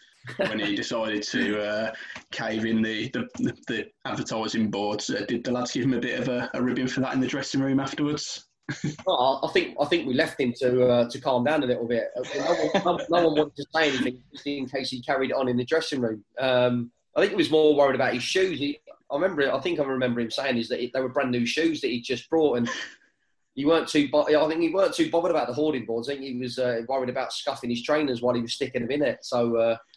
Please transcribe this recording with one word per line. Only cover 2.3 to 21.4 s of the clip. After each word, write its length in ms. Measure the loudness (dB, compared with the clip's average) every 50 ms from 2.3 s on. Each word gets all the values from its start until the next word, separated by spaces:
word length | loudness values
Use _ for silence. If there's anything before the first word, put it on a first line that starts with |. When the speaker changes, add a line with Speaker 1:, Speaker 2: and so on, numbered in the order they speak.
Speaker 1:
cave 340 | -10 -6 -6 -4 -2 -2 -2
in 160 | 0 2 2
the, 280 | 2 0 -2 -4 -6 -4
the, 180 | -4 -6 -6 -6 -6 -4 -4 -4 -4 -6 -8
the 200 | -6 -6 -6 -6 -8 _ _ _
advertising 680 | -8 -6 -6 -6 -4 -4 -4 -4 -2 0 0 0 0
boards. 380 | 0 0 0 -2 -2 -2 -4 -4
Uh, 160 | -4 -4 -2
did 160 | -2 -4 -2 -2
the 80 | -2
lads 220 | -2 -2 -2 -2 -2
give 100 | 0 0
him 100 | 2 2
a 40 | 2
bit 200 | 0 -2 -2 -2
of 80 | -2 -2
a, 200 | -2 -2 -4 -4 -4
a 80 | -2 0
ribbing 240 | 0 0 0 -2
for 140 | -2 0 -2
that 120 | -2 0 0
in 60 | 0
the 80 | 0
dressing 340 | 0 -2 -4 -4 -2 -2 0
room 180 | 0 2 2 0
afterwards? 640 | 0 -2 -2 -2 -2 -2 -2 -4 -6 -8 -10 -12 -14 _ _ _ _ -10
<laughs> 140 | -8 -6 -6 -6 -6 -2 0
Speaker 2:
Well, 360 | 0 2 4 4 4 4 2 -2
I, 40 |
I 40 | 0
think, 260 | 2 0 0 0 -2 -2
I 60 | 0
think 220 | 2 2 0 0
we 60 | 0 2
left 260 | 2 2 0 0 0
him 140 | 0 0 0
to, 300 | 0 2 2 4 6 6 6
uh, 200 | 6 4 2 2
to 120 | -2 -4
calm 220 | -2 0 2 2 2
down 180 | 2 2 2 2
a 20 |
little 200 | 0 0 -2 0
bit. 180 | 0 0 0 -2 -2 -6
Uh, 60 | -8 -8 -6 -6
no 180 | -4 0 0 0
one, 300 | 2 0 2 2 2 2
no, 200 | 2 0 0 0 2
no 180 | 2 4 4
one 100 | 4 4
wanted 180 | 4 2 0 -2
to 80 | -10 -12 -4 0
say 140 | 2 2 2
anything 340 | 2 0 -2 -2 -4 -6 -16 _ -20
just 120 | -10 -8
in 200 | -6 -6 -6 -6
case 220 | -6 -6 -6 -6 -6
he 120 | -8 -8
carried 280 | -4 -2 0 0 0 0
it 40 | 0
on 100 | 0 0
in 80 | 0 0
the 60 | 0 0
dressing 360 | 0 0 0 0 -2 -2 -2
room. 220 | -2 -2 -4 -6 -10 _ _ -2
Um, 520 | 0 2 4 4 4 4 2 0 -2 -4 -10 _ _ _ _
I 60 | 0
think 100 | 0 2
he 60 | 2
was 120 | 0 2 4
more 260 | 6 6 6 8 8
worried 200 | 6 6 4 4
about 180 | 2 2 0 0
his 100 | -2 -2
shoes. 360 | 0 2 2 2 2 0 -2
He, 200 | -4 -4 -4 -8 _ -20 -20 _ _ _
I 60 | -2
remember, 360 | 0 0 0 2 2 2 2
I 80 | 0 0
think 180 | -2 -2 -2 0
I 40 | 0
remember 360 | 0 0 0 0 0 0 -2
him 100 | -2 -2
saying 280 | -4 -2 -2 0 0
is 100 | 0 0
that 160 | -2 -2 -4 -4
it, 80 | -4 -2
they 60 | -2
were 80 | -2
brand 240 | 0 0 -2 0 0
new 140 | 0 0